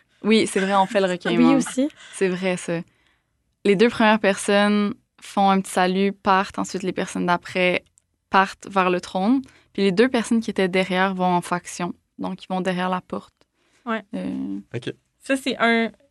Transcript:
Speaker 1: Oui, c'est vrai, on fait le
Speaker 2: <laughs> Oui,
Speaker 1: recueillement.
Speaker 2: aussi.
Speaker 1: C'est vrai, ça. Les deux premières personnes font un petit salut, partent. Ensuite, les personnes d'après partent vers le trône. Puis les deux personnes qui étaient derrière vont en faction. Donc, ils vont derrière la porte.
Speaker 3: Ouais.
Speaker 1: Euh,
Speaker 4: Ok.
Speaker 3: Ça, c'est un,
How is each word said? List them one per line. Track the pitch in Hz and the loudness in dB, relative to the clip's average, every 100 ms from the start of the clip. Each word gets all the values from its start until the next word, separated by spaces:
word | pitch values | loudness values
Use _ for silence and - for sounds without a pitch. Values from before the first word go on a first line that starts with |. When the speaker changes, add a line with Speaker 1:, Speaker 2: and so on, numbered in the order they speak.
| _ _ | _ _
Speaker 1:
Oui, | 202 220 - | 2 4 4
c'est | 202 | 0
vrai, | 190 | 2
on | 196 190 | 2 2
fait | 208 | 2
le | 190 | 0
Speaker 2:
<laughs> | |
Oui, | |
Speaker 1:
recueillement. | 180 - 220 247 | -2 -2 4 4
Speaker 2:
aussi. | 269 - - 285 - - | 4 0 -2 -2 -4 -20
Speaker 1:
C'est | - 190 | -2 -2
vrai, | 180 190 180 | 0 -2 -4
ça. | - 170 - _ _ _ _ _ _ _ | -4 -6 -8 _ _ _ _ _ _ _
Les | 202 190 | 0 4
deux | 233 | 4
premières | - 220 214 | 4 2 4
personnes | 196 196 - 202 208 208 208 - _ _ | 2 0 0 2 4 2 0 -6 _ _
font | - - 196 | -8 0 2
un | 190 | 2
petit | 190 | 0
salut, | - 185 185 196 | 0 0 2 0
partent. | 196 208 185 208 - | 0 2 2 0 -6
Ensuite, | 190 185 | -8 -6
les | 185 | -6
personnes | 180 190 190 180 | -6 -6 -4 -2
d'après | 175 - 185 180 180 - _ _ _ _ | -2 -2 -2 0 -2 -8 _ _ _ _
partent | 196 190 - - | 2 2 -4 -4
vers | 196 185 | 0 0
le | 180 | 0
trône. | - 190 196 269 262 _ _ | -4 -2 0 0 -2 _ _
Puis | - | -2
les | 196 | 0
deux | 185 254 | 4 2
personnes | 247 220 226 | 2 0 -2
qui | 220 | -2
étaient | 202 190 | -2 0
derrière | 185 190 185 190 | 0 0 0 0
vont | 185 180 175 | 0 0 0
en | |
faction. | - 175 - - 175 - _ - | -2 -6 -6 -8 -8 -8 _ -10
Donc, | 185 185 | -10 -10
ils | - | -6
vont | 185 | -4
derrière | 185 180 185 | -2 -2 -2
la | 185 | -4
porte. | - 202 - _ _ _ _ _ 240 | -6 -12 -12 _ _ _ _ _ -8
Speaker 3:
Ouais. | 220 202 | -8 -8
Speaker 1:
Euh, | 190 180 - - 98 - | -10 -8 -8 -8 -10 -10
Speaker 4:
Ok. | 120 - - _ _ | -10 -10 -12 _ _
Speaker 3:
Ça, | - 269 | -4 -4
c'est | 269 - | -4 -2
un, | 233 233 226 - _ | 0 0 -2 -8 _